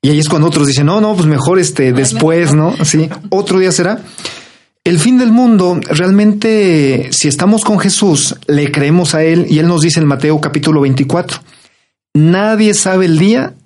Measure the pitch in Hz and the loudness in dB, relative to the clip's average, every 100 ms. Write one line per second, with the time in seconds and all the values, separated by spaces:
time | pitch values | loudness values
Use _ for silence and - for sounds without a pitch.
0 | 135 151 151 160 160 156 143 135 147 202 | 0 0 0 0 0 0 0 0 0 0
1 | 214 202 156 147 139 190 175 - 131 127 | 0 0 0 0 0 0 -2 0 0 0
2 | 131 110 156 165 165 147 151 - 151 151 | -2 0 0 2 2 2 0 -2 -2 0
3 | 156 - 202 185 196 185 185 180 175 233 | -2 -6 -6 -4 -2 0 0 0 -2 -4
4 | - - - - - _ _ _ - 170 | -10 -18 -16 -16 -20 _ _ _ -2 0
5 | 185 254 247 226 247 214 180 175 - 156 | 2 2 4 4 4 2 2 -2 -4 -2
6 | 180 196 214 208 226 220 190 165 139 127 | 2 2 2 0 0 0 2 2 2 0
7 | 117 - 151 131 180 214 214 208 190 - | -2 -4 -2 -2 0 0 0 -2 -2 0
8 | 202 143 - - - 147 143 147 143 170 | 0 0 -2 -6 -2 -2 0 -2 0 0
9 | 165 156 160 165 - 147 170 175 160 160 | 0 0 2 0 2 0 2 0 0 0
10 | 151 139 147 151 - 151 160 156 139 131 | 0 0 0 0 -2 -2 0 2 2 0
11 | - 170 170 - - _ _ _ _ _ | 0 -2 -4 -10 -16 _ _ _ _ _
12 | _ 147 156 185 214 220 220 208 190 190 | _ 0 0 2 0 2 0 0 0 0
13 | 185 160 190 240 262 - | 2 2 2 0 -2 -10